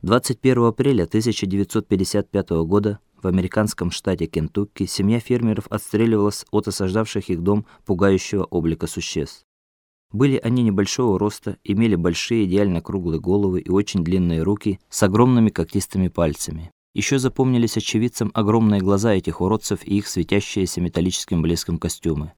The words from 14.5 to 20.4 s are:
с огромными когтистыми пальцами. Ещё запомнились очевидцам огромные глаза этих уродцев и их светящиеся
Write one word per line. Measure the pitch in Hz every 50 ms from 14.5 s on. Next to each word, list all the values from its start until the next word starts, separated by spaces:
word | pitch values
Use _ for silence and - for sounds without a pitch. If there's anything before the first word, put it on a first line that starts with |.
| 101 101 - 107 98 92 _ _
с | - - -
огромными | 98 95 110 120 131 127 120 113 107
когтистыми | - - 82 - - 101 - - - 98 92 90
пальцами. | - - 85 80 73 - - - 82 80 82 87 _ _ _ _ _
Ещё | - 104 - 139 135
запомнились | 127 131 - - 135 131 127 123 120 113 -
очевидцам | 110 107 - - 113 110 123 - - 117 104 -
огромные | - 110 101 107 117 113 107 104 101
глаза | 92 95 101 98 104 117 104
этих | 95 87 - 82 -
уродцев | 92 92 110 107 - - 104 - -
и | - 98 101
их | 101 -
светящиеся | - - 82 - - 101